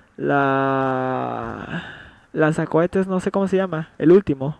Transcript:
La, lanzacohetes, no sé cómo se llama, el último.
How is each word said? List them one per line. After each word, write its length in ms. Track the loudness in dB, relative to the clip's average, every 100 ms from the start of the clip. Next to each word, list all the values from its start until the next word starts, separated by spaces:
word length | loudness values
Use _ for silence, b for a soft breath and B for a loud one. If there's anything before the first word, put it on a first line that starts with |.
| b -6
La, 1700 | 0 2 2 2 0 0 0 -2 -2 -4 -4 -6 -8 -10 -8 -10 B B B B B
lanzacohetes, 760 | 0 2 2 0 2 2 0 0
no 120 | -2
sé 120 | 0
cómo 160 | 0 0
se 100 | 0
llama, 320 | 0 -4 -8 0
el 140 | 6
último. 440 | 6 4 -2 -4 -6